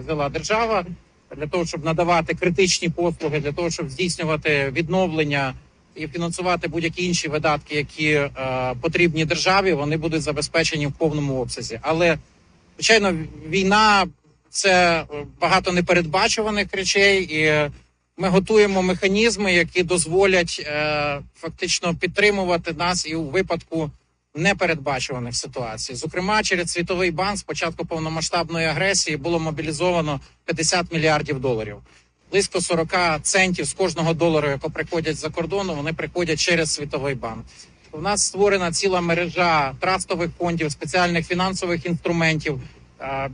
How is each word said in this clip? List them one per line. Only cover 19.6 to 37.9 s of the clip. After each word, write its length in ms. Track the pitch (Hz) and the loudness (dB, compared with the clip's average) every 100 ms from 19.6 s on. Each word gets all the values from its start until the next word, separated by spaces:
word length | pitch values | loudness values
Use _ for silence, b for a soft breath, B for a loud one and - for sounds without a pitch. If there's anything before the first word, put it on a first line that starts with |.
| 165 180 | 2 0
дозволять, 800 | 175 180 156 180 196 185 170 - 151 | 0 2 2 4 6 4 2 -4 -6
е, 540 | 147 151 151 147 143 - _ | -2 0 0 -2 -4 -10 _
фактично 600 | 165 160 180 - 175 165 | -14 -6 -4 -2 -2 -2
підтримувати 800 | 175 180 202 202 185 170 175 | -2 2 2 4 0 0 -2
нас 340 | 156 175 180 156 | -2 -2 -2 -4
і 80 | 165 | -6
у 80 | |
випадку 680 | 160 165 185 170 - 165 151 - _ _ _ 147 | -2 -2 -2 -4 -4 -4 -4 -8 _ _ _ -2
непередбачуваних 1000 | 185 190 180 156 135 135 - 127 120 123 | 0 2 0 -2 -2 -4 -4 -6 -6 -8
ситуацій. 600 | 143 131 117 110 - 123 | -8 -8 -8 -8 -10 -10
Зокрема, 480 | 156 180 185 214 | -8 -4 0 0
через 280 | 208 175 170 | 0 -2 -2
Світовий 400 | 175 175 180 185 | -4 -2 0 -2
банк 260 | 160 190 196 | 0 -2 -4
з 60 | |
початку 420 | - 156 170 160 170 | -6 -4 -4 -4 -6
повномасштабної 840 | 165 160 160 160 175 165 165 160 | -4 -4 -4 -2 -2 -2 -2 -2
агресії 500 | 156 196 190 - 151 | 0 0 0 0 -2
було 220 | 156 170 | 0 0
мобілізовано 800 | 160 151 156 156 180 175 151 139 b b - | -2 -4 -4 0 2 2 0 -4 b b -6
п'ятдесят 480 | 165 160 180 170 | -2 0 0 0
мільярдів 460 | 165 156 151 147 139 | 0 2 2 0 -2
доларів. 380 | 135 113 107 104 - b b _ - | 0 -2 -4 -10 -18 b b _ -2
Близько 300 | 185 190 180 | 0 0 -2
сорока 580 | 180 170 160 185 175 151 | 0 0 0 2 2 0
центів 440 | - 196 190 180 - | 0 2 2 0 -4
з 80 | |
кожного 400 | - 185 160 165 | 0 0 0 0
долару, 360 | 165 170 156 147 | 2 4 4 2
який 200 | 139 156 | -2 -4
приходять 480 | 160 160 170 160 151 | -6 -4 -2 -2 -4
з-за 120 | 156 | -4
кордону, 460 | - 160 196 190 147 | -4 -2 -2 -2 -4
вони 180 | 147 | -4
приходять 460 | 165 185 180 165 151 | -6 -6 -4 -2 0
через 340 | - 170 156 | 2 2 0
Світовий 420 | - 147 147 139 131 | -2 -4 -4 -4 -4
банк. 300 | 117 113 113 B B B - | -6 -10 -14 B B B -16